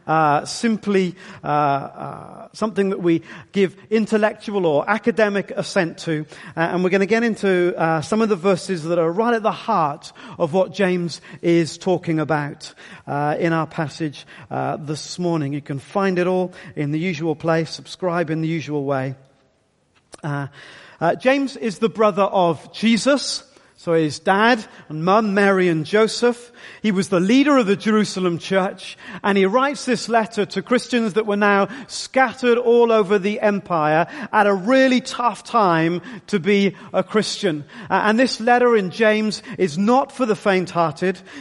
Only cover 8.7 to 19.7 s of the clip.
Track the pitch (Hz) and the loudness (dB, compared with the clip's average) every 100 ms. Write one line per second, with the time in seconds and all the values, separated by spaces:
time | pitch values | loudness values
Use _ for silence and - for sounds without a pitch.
8.7 | 185 156 170 165 175 226 233 214 - - | -6 -2 0 0 0 0 0 0 -4 -2
9.7 | 208 151 156 - - - - 170 180 180 | 0 0 -2 -12 -20 -16 -4 -2 0 0
10.7 | 180 190 180 170 - - 165 175 170 156 | 0 0 0 -4 -8 -16 -6 0 2 0
11.7 | - - 175 175 156 147 156 147 165 - | -4 -2 -2 -2 -2 0 -2 -4 -10 -18
12.7 | - - - - 143 147 156 170 165 156 | -20 -20 -18 -8 -4 -2 -2 0 0 -2
13.7 | - 151 - 160 135 - - - 135 135 | -4 -8 -6 -8 -8 -18 -20 -10 -6 -4
14.7 | 143 147 151 - - 175 165 143 143 143 | -6 -8 -10 -10 -6 -2 -2 -2 -6 -8
15.7 | 139 - 202 196 180 180 185 180 - 170 | -10 -6 -2 0 0 0 0 -4 -8 -14
16.7 | 139 147 156 180 151 165 151 160 165 156 | -8 -4 -4 -4 -4 -4 -4 0 0 -2
17.7 | - - - 185 170 156 160 160 165 131 | -8 -16 -8 -4 -2 -2 -2 -4 -4 -4
18.7 | 147 139 139 135 135 _ _ _ _ _ | -4 -2 -2 -4 -8 _ _ _ _ _